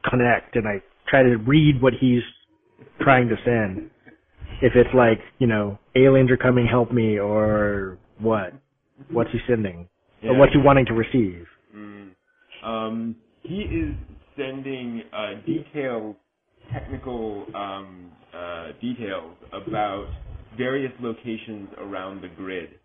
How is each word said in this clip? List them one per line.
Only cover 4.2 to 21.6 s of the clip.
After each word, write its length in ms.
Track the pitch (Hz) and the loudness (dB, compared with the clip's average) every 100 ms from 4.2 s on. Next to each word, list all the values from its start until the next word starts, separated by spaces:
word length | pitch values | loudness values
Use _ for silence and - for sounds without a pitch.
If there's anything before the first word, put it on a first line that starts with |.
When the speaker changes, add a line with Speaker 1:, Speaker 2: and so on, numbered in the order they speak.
| _ _ - - | _ _ -16 0
Speaker 1:
If 100 | 127 123 | 4 6
it's 140 | 120 | 6
like, 240 | 131 117 110 - _ | 4 4 2 -4 _
you 80 | 123 | 0
know, 320 | 107 104 104 _ 131 | 0 -4 -8 _ 4
aliens 340 | 135 135 127 | 6 6 4
are 60 | 123 | 4
coming, 300 | 127 127 117 | 4 2 2
help 260 | 120 117 | 2 2
me, 260 | 120 110 104 | 0 0 0
or 800 | 101 107 107 107 104 101 95 92 _ _ | 0 0 2 0 0 -2 -8 -12 _ _
what? 340 | 110 107 92 - _ _ _ _ 139 | -2 -2 -4 -14 _ _ _ _ -6
What's 200 | 113 113 | -2 -2
he 60 | 117 - | -4 -2
sending? 400 | 117 101 85 85 _ _ _ | -2 -2 -8 -18 _ _ _
Or 100 | 110 | 0
Speaker 2:
Yeah. 60 | 123 | 6
Speaker 1:
what's 140 | 139 | 6
he 60 | 147 | 8
wanting 280 | 139 139 123 | 6 6 4
to 60 | |
receive? 520 | 113 110 131 101 87 85 _ _ | 0 0 0 0 -4 -20 _ _
Speaker 2:
Mm. 360 | 104 104 101 98 87 _ _ _ - | -20 -20 -20 -20 _ _ _ _ -16
Um, 540 | 113 113 110 113 113 113 _ _ | -10 -6 -6 -6 -6 -10 _ _
he 200 | - 185 | -10 -8
is 320 | 196 165 156 127 - - _ - | -6 -4 -4 -8 -14 -20 _ -12
sending, 680 | 135 135 135 131 120 117 - | -10 -8 -10 -8 -8 -10 -12
uh, 220 | 101 107 117 131 | -10 -10 -10 -6
detailed 720 | 160 - 151 135 117 107 107 _ _ _ _ _ | -6 -6 -8 -6 -6 -8 -14 _ _ _ _ _
technical, 720 | 117 - 135 131 120 110 101 - 98 | -12 -10 -12 -10 -8 -8 -10 -12 -12
um, 560 | 101 98 98 92 87 82 _ | -10 -12 -16 -20 -20 _ _
uh, 400 | 85 87 85 80 73 | -16 -12 -12 -14 -10
details 560 | 117 120 107 92 82 85 - | -10 -8 -10 -10 -12 -20 -18
about 560 | 98 98 107 104 98 98 - - - - 110 | -16 -8 -6 -4 -6 -10 -14 -16 -18 -18 -8
various 360 | 123 139 131 120 | -4 -4 -6 -8
locations 680 | 123 113 120 110 - 107 | -10 -10 -10 -12 -12 -14